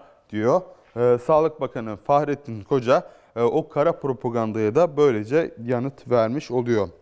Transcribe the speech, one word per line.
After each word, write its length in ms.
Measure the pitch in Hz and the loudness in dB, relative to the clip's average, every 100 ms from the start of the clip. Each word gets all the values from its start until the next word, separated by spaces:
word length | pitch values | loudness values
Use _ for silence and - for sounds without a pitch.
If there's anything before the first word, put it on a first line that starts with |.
| - _ _ | -14 _ _
diyor. 300 | 104 117 175 180 - _ 117 | -2 0 0 -2 -14 _ 0
Ee, 220 | 123 120 - | 2 2 2
Sağlık 340 | 156 160 - | 2 2 -2
Bakanı 360 | 131 131 110 101 | -8 -8 -10 -8
Fahrettin 640 | - 143 143 143 - 107 | 0 0 0 -6 -8 -14
Koca, 440 | - 139 117 156 - - _ 113 | -2 -2 2 2 0 -14 _ -2
e, 60 | |
o 260 | 120 151 160 | 0 0 -2
kara 240 | 147 160 | -2 0
propagandaya 800 | 165 139 123 123 117 110 110 107 | -2 -6 -6 -4 -4 -4 -2 0
da 220 | 131 170 147 | 2 0 4
böylece 580 | 147 110 107 151 - - | 2 2 0 -2 -2 -6
yanıt 460 | 117 120 139 - - | -4 -4 -4 -10 0
vermiş 400 | 120 113 143 - | 0 2 -2 -4
oluyor. 380 | 127 120 110 90 - | -4 0 0 -2 -8